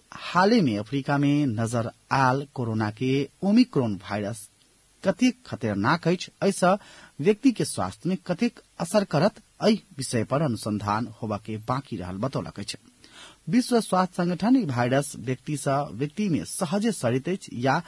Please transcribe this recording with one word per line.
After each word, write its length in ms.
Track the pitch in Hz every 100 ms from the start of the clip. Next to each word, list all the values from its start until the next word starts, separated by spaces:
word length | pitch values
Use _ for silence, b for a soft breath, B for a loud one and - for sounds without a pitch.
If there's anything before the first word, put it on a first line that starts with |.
| _
हालै 500 | - - 175 202 240
में 160 | 147 104
अफ्रीका 400 | 107 139 135 143
में 280 | 143 147 143
नजर 440 | 110 113 120 113 - _
आयल 380 | 135 131 135 143
कोरोना 380 | - 117 110 107
के 220 | 107 131 135 - -
ओमिक्रॉन 560 | 190 220 247 147 117 92
वायरस 520 | - 104 101 113 - _ _ _ _ _
कतेक 340 | 185 185 254 -
खतरनाक 680 | - - 113 98 110 165 160
अछि, 240 | 180 -
एहिसँ 440 | _ 196 - 180 202 B B B -
व्यक्ति 340 | 151 214 269
के 140 | 220 151
स्वास्थ्य 440 | - 92 - 160
में 80 | 190
कतेक 380 | - 170 240 - _ -
असर 260 | 180 214
करत, 380 | 196 151 160 - _ _
एहि 240 | 170 220 -
विषय 320 | - 131 120
पर 180 | 107 139
अनुसंधान 680 | 156 107 110 104 107 104 117
होबा 260 | 113 110 101
के 200 | - 110
बाकी 380 | 110 131 - 101
रहल 200 | 90 95
बतौलक 420 | 127 131 80 -
अछि। 180 | 101 - - _ B B B B -
विश्व 340 | 220 247 240
स्वास्थ्य 340 | - 185 185 -
संगठन 400 | 175 180 214 269
ई 80 | 175
वायरस 460 | 120 123 135 - 120
व्यक्ति 420 | 120 127 - 143
सँ 200 | 143 139 143
व्यक्ति 400 | 107 147 - 208
में 140 | 131 -
सहजे 460 | - 165 202 226
सरित 380 | 190 120 131 147
अछि 220 | 190 - 117
या 220 | 131 147